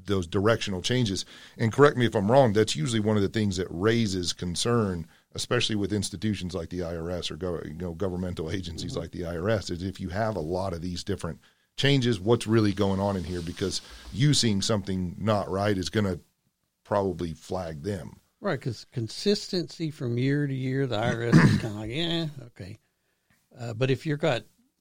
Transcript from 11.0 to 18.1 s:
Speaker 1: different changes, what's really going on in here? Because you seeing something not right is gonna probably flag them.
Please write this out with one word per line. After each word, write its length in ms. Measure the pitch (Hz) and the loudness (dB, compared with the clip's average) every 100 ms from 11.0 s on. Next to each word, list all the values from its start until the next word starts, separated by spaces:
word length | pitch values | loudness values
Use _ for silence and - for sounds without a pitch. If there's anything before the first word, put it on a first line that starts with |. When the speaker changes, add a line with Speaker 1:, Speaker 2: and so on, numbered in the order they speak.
Speaker 1:
different 360 | - 92 85 71 _ _ _ - | -6 -6 -6 -10 _ _ _ 0
changes, 420 | 143 139 120 104 | 4 4 4 2
what's 280 | 95 120 - | 4 2 4
really 260 | 113 107 | 4 4
going 280 | 98 101 95 | 4 2 2
on 160 | 101 98 | 0 0
in 80 | |
here? 180 | 85 90 | -4 -6
Because 400 | 82 85 95 - - - - | -6 -4 -2 -4 -10 -18 -8
you 200 | 90 147 | 2 4
seeing 300 | 135 120 98 | 4 4 2
something 540 | 95 107 95 95 90 82 | 2 0 0 -4 -4 -2
not 320 | 104 107 82 | 2 2 2
right 260 | 92 104 98 | 0 2 0
is 140 | 87 | 0
gonna 300 | 110 101 80 - _ _ _ _ _ | 0 0 -2 -8 _ _ _ _ _
probably 500 | - 104 98 82 87 | -2 0 0 -2 -6
flag 480 | 78 - 92 85 78 | -6 -6 -6 -6 -6
them. 380 | 82 98 69 | -6 -6 -8